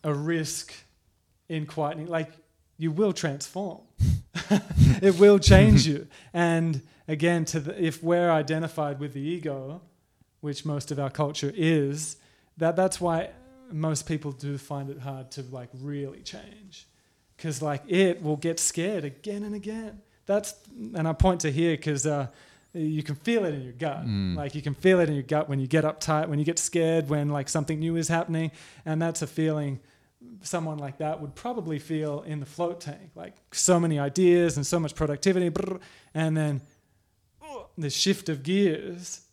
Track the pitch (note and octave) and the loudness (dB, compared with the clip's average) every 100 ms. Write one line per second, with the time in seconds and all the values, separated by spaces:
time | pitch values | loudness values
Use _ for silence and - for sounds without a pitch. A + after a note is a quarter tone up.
0 | D#3 C#3+ D3+ E3 D#3 - - - _ _ | -2 -2 0 -2 -2 -6 -12 -18 _ _
1 | _ _ _ _ _ D#3+ D3+ - D3 D#3+ | _ _ _ _ _ -6 -6 -4 -4 -4
2 | E3 E3 D#3 - _ _ _ _ D#3+ D#3 | -4 -4 -4 -10 _ _ _ _ -4 2
3 | G#3 F3 D#3+ C#3+ - F#3 G3 - _ - | 0 0 -4 -6 -8 -8 -8 -10 _ 0
4 | - - - E3 - G3+ - - C#3+ B2+ | 2 2 -2 -10 2 2 2 6 8 8
5 | G3 F3 G3+ G3+ - F#3+ G#3+ E3+ C#3+ C#3+ | 4 8 10 10 10 10 12 8 6 0
6 | - - - E3+ E3+ E3 E3 C#3+ - _ | -6 -18 -8 0 2 2 0 -2 -6 _
7 | - D#3 E3+ E3+ D#3+ E3 C#3+ - E3 D#3 | -8 0 2 2 0 -4 -6 -2 -2 -2
8 | E3 F3 F3 D#3+ C#3+ D#3+ D#3+ - D3 C#3 | 0 2 4 2 2 -2 -2 -4 -4 -4
9 | D3 C3+ C#3+ F3 D3+ C3+ C3 E3+ F3 _ | -8 -6 -6 -4 -6 -8 -10 -14 -18 _
10 | _ _ _ _ D3+ C#3 D#3 D3 - C#3+ | _ _ _ _ -8 -6 -4 -4 -4 -4
11 | C#3 - D3 D3+ C#3 G#3 D#3+ D#3+ C#3 D3 | -4 -2 -4 -2 -6 0 2 2 0 -4
12 | D#3 - _ _ _ - D#3+ F3 F#3 F#3 | -10 -12 _ _ _ -4 0 2 0 0
13 | F3 E3 - - - - B3+ D#3+ D#3+ D3 | -2 -2 -4 -12 -20 -20 -12 -4 -2 -2
14 | - D#3 D3+ C3 C#3+ C#3 - C#3+ C#3 C#3+ | -4 -6 -6 -8 -8 -8 -8 -10 -10 -10
15 | C3 C3+ C3 - B2 C3 A#2+ B2+ C#3 C#3+ | -12 -12 -14 -14 -14 -14 -16 -14 -10 -8
16 | C#3 - F#3+ - G#3 G#3 G3 - - _ | -8 -10 -16 -16 -18 -20 -20 -20 -20 _
17 | _ _ _ _ E3 C3 D3+ C#3 - F#3 | _ _ _ _ -10 -6 -6 -6 -2 2
18 | F#3+ F3 D#3 D3 E3 E3 - - F3 G#3 | 2 2 -4 -2 -2 -2 -2 -2 -4 -4
19 | C#3+ C3 G#3+ G3+ G#3 G#3 G3 A3 A3 G#3 | -6 -10 -10 -8 -8 -8 -8 -10 -12 -16
20 | _ _ - G3+ G#3 - - - A2 E3 | _ _ -2 -2 -2 -14 -20 -16 -10 -4
21 | D#3+ D#3 F#3+ F3+ D#3 C#3 E3+ D3+ D#3 C#3+ | -2 4 4 4 -2 0 0 0 -4 -2
22 | C#3+ D3 B2+ - - _ _ F3 D#3 D#3 | -2 -2 -4 -10 -20 _ _ -6 -4 -4
23 | D3+ C#3+ - A#3 F#3 C#3+ B2+ B2 D#3 C#3 | -6 -6 -2 0 0 -4 -10 -6 -6 -4
24 | A#2+ G2+ - D3+ C#3+ D3+ D3 C3+ F#3 F#3 | -4 -2 -2 -2 -4 -6 -6 0 4 4
25 | D#3+ D3 B2+ D3+ D3+ C#3 C3 D#3 D3+ - | 4 0 -2 -2 0 -2 2 2 0 -4
26 | - D3+ D#3+ D3 D3+ E3+ - E3+ D#3+ E3 | -2 0 0 -2 0 -2 -2 0 2 2
27 | C#3+ D3+ D3 D3 C3+ E3 D3 D#3 E3 E3 | 0 -2 0 -2 -2 -4 -2 -2 -2 -2
28 | D#3 E3 F3 D#3+ D#3+ - - - - D#3 | 0 0 0 -2 -2 -6 -20 -14 -4 -2
29 | E3 D#3+ D3+ - D#3+ D3+ C#3+ C3+ _ _ | -2 -2 -6 -2 0 0 -4 -6 _ _
30 | _ _ A#3+ A3 - F3 D#3+ D3+ C#3 C3+ | _ _ -20 -16 -8 -6 -6 -6 -10 -6
31 | D#3 D#3 D3 - A#3+ A#3+ D#3+ D3+ D3+ D#3+ | -6 -6 -10 -10 -8 -6 -6 -8 -4 -4
32 | D#3 D3 D3+ D3+ C3+ - E3+ E3+ D3 C#3+ | -4 -6 -8 -10 -10 -6 -4 -4 -12 -14
33 | F3+ - - - _ - - F3 E3+ D3+ | -18 -18 -18 -18 _ -2 4 4 4 0
34 | C#3+ F3 F3+ F3 E3+ C#3+ C3+ F3 D#3 - | 0 4 6 6 4 0 -2 -2 -2 -4
35 | D#3 C#3+ G3 F#3 F3 D3+ F#3+ F#3 - - | -4 0 0 2 0 -2 -6 -6 -12 -20
36 | _ D#3+ D#3+ D#3 D3+ C#3 - _ _ _ | _ -4 0 0 0 -2 -6 _ _ _
37 | _ _ _ _ D#4 C#4+ - - D3+ - | _ _ _ _ -16 -16 -14 -8 -6 0
38 | F#3+ G3 - D3+ C3+ F#3+ G3+ D#3 - F3 | 0 0 -2 -6 -2 2 2 0 -8 -12
39 | F3+ - _ | -14 -16 _